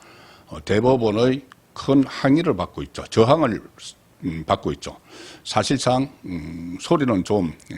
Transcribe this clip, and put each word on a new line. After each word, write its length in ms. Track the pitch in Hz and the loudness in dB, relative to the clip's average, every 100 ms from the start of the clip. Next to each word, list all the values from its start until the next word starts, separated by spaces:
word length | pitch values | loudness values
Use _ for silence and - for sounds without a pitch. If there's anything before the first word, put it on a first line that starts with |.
| - - - - - | -20 -20 -20 -20 -16
어, 180 | 78 - | -14 0
대법원의 800 | 101 123 131 113 104 127 135 - - _ | 2 4 4 2 2 2 0 -8 -20 _
큰 300 | - - 139 | -10 2 2
항의를 520 | 131 - 135 151 170 90 | 2 0 2 2 2 -2
받고 260 | 87 - | -4 -6
있죠. 220 | 71 - - | -10 -12 -2
저항을, 560 | 113 113 160 135 92 - - - - _ _ 87 | 4 6 6 2 -2 -8 -20 -20 -20 _ _ -8
음, 180 | 80 78 | -6 -2
받고 260 | 98 85 | -2 -2
있죠. 240 | 69 - - _ - - - | -6 -10 -16 _ -20 -20 -18
사실상, 680 | - 110 104 131 127 127 135 - - | -4 -2 0 0 2 0 -2 -8 -10
음, 520 | 87 80 85 87 87 | -10 -10 -12 -10 -10
소리는 420 | - 165 127 95 | -2 0 2 0
좀 300 | 85 104 85 - - | 0 0 0 -6 -16